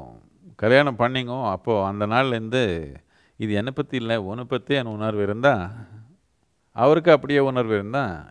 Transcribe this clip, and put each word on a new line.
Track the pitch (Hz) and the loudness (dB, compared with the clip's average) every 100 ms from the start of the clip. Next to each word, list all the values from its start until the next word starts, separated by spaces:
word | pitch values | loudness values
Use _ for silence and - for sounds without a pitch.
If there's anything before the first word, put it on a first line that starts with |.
| 62 - _ _ 185 - | -14 -20 _ _ -20 -2
கல்யாணம் | 107 131 147 110 | 4 6 4 0
பண்ணீங்கோ | 120 131 120 127 113 | 0 0 -4 -4 -4
அப்போ | 92 - 107 95 | -4 0 0 0
அந்த | 104 104 | -2 0
நாள்லேருந்து | 117 135 117 110 127 113 82 73 67 _ _ _ - | 2 2 -2 -2 0 0 -2 -8 -14 _ _ _ -8
இது | 107 | -2
என்னை | 101 120 | -2 -2
பத்தி | 135 139 131 | -6 -6 -6
இல்ல, | 113 117 | -2 -2
உன்னை | 95 113 | -4 -10
பத்தி | 120 127 - | -6 -6 -2
என் | 143 117 | -4 -2
உணர்வு | 107 110 107 | -4 -4 -2
இருந்தா, | 101 107 139 113 90 113 107 - 131 _ _ _ _ _ _ | -2 0 2 2 -4 -10 -16 -20 -20 _ _ _ _ _ _
அவருக்கு | 110 131 160 170 | 0 4 4 6
அப்படியே | 147 139 143 | 4 4 2
உணர்வு | 135 127 113 | 2 0 0
இருந்தா | 104 101 135 117 80 - | -2 -2 -4 -4 -6 -12